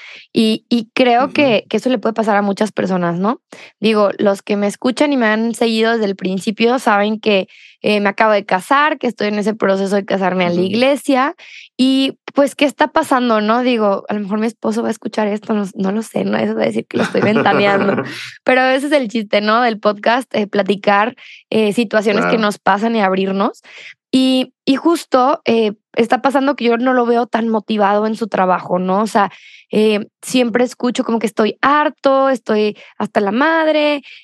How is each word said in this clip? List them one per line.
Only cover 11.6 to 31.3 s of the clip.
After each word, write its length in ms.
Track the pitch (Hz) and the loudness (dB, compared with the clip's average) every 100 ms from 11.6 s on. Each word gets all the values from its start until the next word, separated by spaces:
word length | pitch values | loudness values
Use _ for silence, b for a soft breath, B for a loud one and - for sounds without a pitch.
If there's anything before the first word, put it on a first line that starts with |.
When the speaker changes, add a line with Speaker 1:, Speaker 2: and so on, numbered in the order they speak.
| B - | B -2
Speaker 1:
y, 400 | 262 269 269 - - | 0 2 -2 -6 -4
pues, 220 | - 277 - | 0 0 2
¿qué 100 | 277 | -2
está 220 | - 294 | 0 0
pasando, 520 | 320 - 262 247 214 | 0 0 0 2 2
no? 220 | 214 240 | 2 0
Digo, 420 | 247 233 208 196 - | 2 2 0 0 -4
a 40 | 208 | -6
lo 60 | |
mejor 180 | 190 214 | -4 -2
mi 80 | 233 | -2
esposo 340 | - 226 220 | -4 -4 -2
va 60 | 226 | -4
a 40 | |
escuchar 360 | 220 220 - 208 | -6 -6 -4 -2
esto, 260 | 208 - | -4 -2
no, 120 | 214 196 - | -4 -4 -4
no 160 | 190 | -2
lo 100 | 214 | -2
sé, 240 | 220 208 202 | -4 -6 -2
no, 120 | 214 | -2
eso 180 | 214 220 | -2 0
va 80 | |
a 20 | 233 | -2
decir 200 | 220 - | -2 -6
que 100 | 233 | -4
lo 60 | |
estoy 180 | 226 170 | -2 0
ventaneando, 800 | 202 220 202 - 202 196 196 - | 0 2 2 2 2 2 0 -2
Speaker 2:
<laughs> 400 | - - - - | -6 -12 -16 -4
Speaker 1:
pero 180 | - 254 | 0 2
ese 240 | 262 262 285 | 2 0 0
es 40 | |
el 140 | 294 226 | 0 0
chiste, 320 | 233 208 208 | -4 -2 0
¿no? 200 | 214 226 | 2 2
Del 180 | 247 214 | 2 0
podcast, 540 | 214 208 214 247 - 220 | -2 0 0 0 -2 -4
eh, 120 | 202 | -2
platicar, 680 | 202 190 202 208 202 220 - B B _ | -2 0 0 2 2 0 -4 B B _
eh, 200 | 220 214 | 0 0
situaciones 520 | 202 226 214 208 208 - | 0 0 0 0 0 0
que 40 | |
Speaker 2:
Claro. 100 | 233 | 0
Speaker 1:
nos 160 | 208 196 | 0 0
pasan 380 | - 196 226 226 | 0 0 0 0
y 60 | |
abrirnos. 600 | 190 190 190 190 226 - B B B - _ 262 | 0 0 -2 -2 -2 -4 B B B -20 _ 0
Y, 380 | 262 262 - _ | 2 0 -2 _
y 120 | - 269 | -2 0
justo, 640 | 330 339 - 262 254 311 | 2 0 0 2 2 0
eh, 300 | - 226 208 214 _ - | 0 0 0 -4 _ -2
está 260 | 226 247 | 0 2
pasando 340 | 262 269 269 247 | 2 2 0 0
que 100 | 233 | 0
yo 120 | 233 | 2
no 160 | 254 | 2
lo 140 | 254 233 | 2 2
veo 180 | 233 240 | 0 0
tan 240 | 226 226 | -2 -2
motivado 560 | 220 - 214 196 208 220 | -2 -2 0 2 2 0
en 100 | 220 | -4
su 120 | 214 | -4
trabajo, 500 | - 185 175 - 180 | 0 0 0 -2 -2
¿no? 240 | 185 196 | 0 -2
O 60 | 220 | 0
sea, 240 | 220 196 B B B B | 0 0 B B B B
eh, 340 | 208 214 208 214 _ | 0 2 0 -4 _
siempre 420 | - 254 240 240 | -2 0 0 0
escucho 400 | 247 - 240 254 | -2 -2 -4 -2
como 140 | - 233 | -2 -2
que 80 | |
estoy 320 | 220 | -2